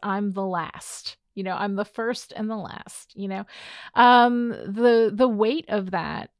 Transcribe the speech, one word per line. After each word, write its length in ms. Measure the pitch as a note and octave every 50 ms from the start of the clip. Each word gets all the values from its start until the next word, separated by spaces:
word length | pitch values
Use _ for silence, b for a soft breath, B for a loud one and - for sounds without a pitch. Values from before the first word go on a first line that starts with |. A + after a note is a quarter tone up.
I'm 300 | - G3+ F#3+ G3+ G#3 G3+
the 140 | F#3 G3 F#3+
last, 720 | F#3+ F3+ E3+ D#3+ - - - - - - - - - - _ _ _ -
you 80 | G3
know, 120 | G3 F#3 F3+
I'm 220 | F3+ G3+ G3+ G3
the 80 | G3 G3
first 480 | - - A#3 A3+ A#3 B3 - - - -
and 160 | - G#3+ G#3+
the 60 | A3
last," 580 | G#3+ E3+ - - - - - - - - _ -
you 140 | - G3 G3
know, 160 | F#3+ G3 G3 - B B B B B B B B B
um, 540 | - A#3+ B3 B3 A#3+ A#3+ A#3+ A#3+ A#3+ A#3+ A#3 - - A#1+
the, 440 | - G3+ A3 A#3+ A#3+ A#3 A3+ A3+ G#3+
the 160 | G#3 G3+ B3+ B3
weight 380 | G#3+ G3+ A3 A3 C#4 D#4+ - -
of 220 | G#3+ G#3 F#3+ F#3
that 380 | F#3 E3+ D#3+ D3+ - - - - _